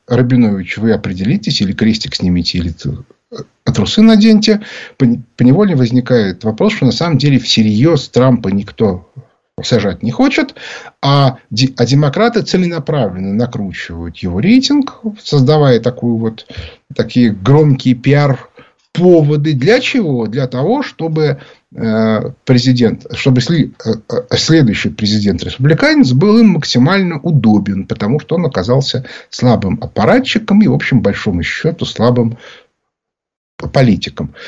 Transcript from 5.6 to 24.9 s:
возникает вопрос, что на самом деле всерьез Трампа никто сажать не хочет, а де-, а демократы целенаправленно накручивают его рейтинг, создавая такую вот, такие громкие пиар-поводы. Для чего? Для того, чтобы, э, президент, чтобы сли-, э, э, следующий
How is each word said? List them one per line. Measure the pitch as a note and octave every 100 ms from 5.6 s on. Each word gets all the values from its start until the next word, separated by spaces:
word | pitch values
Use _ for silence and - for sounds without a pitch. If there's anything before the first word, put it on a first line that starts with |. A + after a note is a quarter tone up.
| G#3 D3+
возникает | A#2+ B2 A#2+ B2 G2+ F2
вопрос, | A2 A2 G#3
что | - C3
на |
самом | A2 E3+ D3+
деле | D3 C3
всерьез | - - G#2+ G#2 D#3 D#3 -
Трампа | A#2+ C3 A#2 A#2
никто | G2 G2 - A2 F2+ - - - _ _ -
сажать | - A#2+ - F3+
не | -
хочет, | - C4+ D4 C4+ - - - - -
а | C#3 C#3+ C3+ B2+ -
де-, | G#2+ C3 -
а | A#2+
демократы | C#3 D3 D#3+ A#3 A3+
целенаправленно | C#3+ F#3 F3 E3 D#3 D3+ G#2 F2+ F#2+
накручивают | G#2 A#2+ A#2+ G2 E2 - E2+ E2+ -
его | F#2 F2
рейтинг, | D#3 B3+ C4 D4 C#4 - A3 G#3
создавая | - D3 C3 D3+ C#3 A#2
такую | A#2+ - A#2+ A2+
вот, | A2+ A2+ - - - - - -
такие | A2+ B2+ A#2+
громкие | F#2+ F#2+ D3 D3+ C3 B2+ A#2+
пиар-поводы. | C3+ C#3+ C#3+ C3 - _ - _ _ - F3+ E3+ D3 D3+ D3+ C#3
Для | D3+ B3+
чего? | - C4 E3+ B2 A2
Для | B2 C3+
того, | B2+ D#3 C#4
чтобы, | C4 - D#3+ D#3 D3+ C#3 - - _ -
э, | A2+ A2 A2 G#2+ - - -
президент, | B2+ B2+ B2 A2+ - - -
чтобы | C#3 B2
сли-, | B2+ E3 G#2 - A2
э, | A2 -
э, | - - A#2+
следующий | - E3 B2+ F#2+ G#2